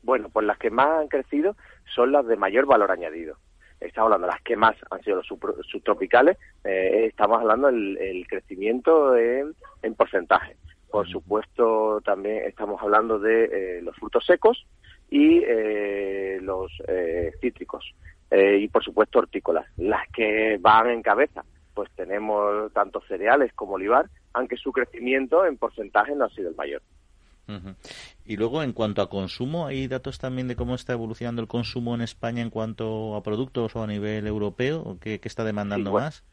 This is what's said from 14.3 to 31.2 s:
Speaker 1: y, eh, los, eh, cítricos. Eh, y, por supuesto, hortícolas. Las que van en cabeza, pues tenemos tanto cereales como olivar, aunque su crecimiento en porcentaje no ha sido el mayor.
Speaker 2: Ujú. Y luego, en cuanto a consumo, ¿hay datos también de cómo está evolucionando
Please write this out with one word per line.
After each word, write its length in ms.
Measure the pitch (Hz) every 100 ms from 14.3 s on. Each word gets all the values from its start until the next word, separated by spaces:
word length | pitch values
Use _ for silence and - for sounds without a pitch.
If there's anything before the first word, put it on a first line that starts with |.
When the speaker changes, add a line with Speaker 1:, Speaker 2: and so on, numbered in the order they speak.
| 180 214 254 _ _ - - _
Speaker 1:
y, 320 | 143 151 170 -
eh, 920 | 113 107 104 104 101 98 98 95 95
los, 280 | 95 95 95 - -
eh, 420 | 90 85 87 82 -
cítricos. 540 | 123 - - - - _ - _ _
Eh, 280 | 98 98 101
y, 60 | 104
por 160 | 113
supuesto, 340 | - - 107 123
hortícolas. 480 | - 95 - 80 - -
Las 300 | 90 104 -
que 480 | - 110 107 110 101
van 260 | 101 110 117
en 100 | 117
cabeza, 420 | 107 104 147 90 - _ _
pues 160 | - 98 -
tenemos 760 | 90 101 107 104 104 104 107
tanto 280 | 104 98 98 _
cereales 440 | 92 104 139 127
como 200 | - 101
olivar, 340 | 95 98 127 131 _ _
aunque 220 | 123 127 123
su 160 | 135
crecimiento 760 | 131 120 117 123 135 131 165 185
en 100 | 127
porcentaje 560 | 120 - 101 104 113 143
no 100 | 117
ha 40 |
sido 200 | - 90
el 60 | 78
mayor. 260 | 73 71 _ _ _ _ _ _ -
Speaker 2:
Ujú. 260 | 104 92 95 - - - _ 101
Y 120 | 101
luego, 240 | 117 147
en 120 | 139
cuanto 280 | 117 110 101
a 80 | 95
consumo, 560 | 98 95 - 127 170 147
¿hay 220 | 135 131
datos 320 | 131 139 -
también 280 | 131 127 127
de 80 | 120
cómo 200 | 123 127
está 180 | -
evolucionando 480 | 120 113 110